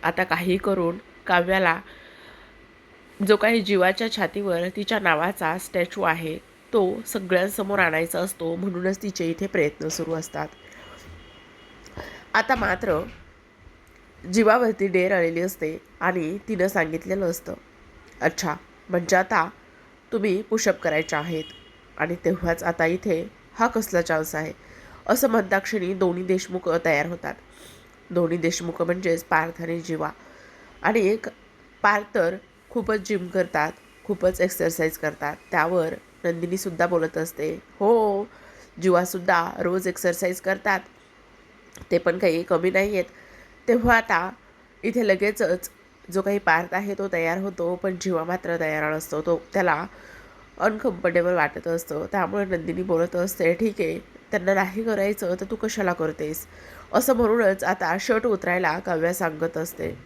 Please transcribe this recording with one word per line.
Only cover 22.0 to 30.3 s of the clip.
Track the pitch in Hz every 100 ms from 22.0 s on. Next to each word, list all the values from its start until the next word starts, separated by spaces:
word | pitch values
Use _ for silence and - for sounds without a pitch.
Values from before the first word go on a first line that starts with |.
| 156 175
तेव्हाच | 165 175 175 165
आता | 175 170 165
इथे | 180 220 165 190 - - -
हा | 226
कसला | 226 214 175
चान्स | 170 160 156
आहे | 151 156 - - - - - -
असं | 254 269
म्हणता | 226 190 196
क्षणी | 196 214 180
दोन्ही | 190 185 180
देशमुख | 185 185 185 185 180 165
तयार | 165 147 165
होतात. | 170 151 - - - - - - - -
दोन्ही | 175 170 170
देशमुख | 165 170 170 160
म्हणजेच | 170 180 185 165
पार्थ | - 160 165 170
आणि | 170 170
जीवा. | 165 156 151 - -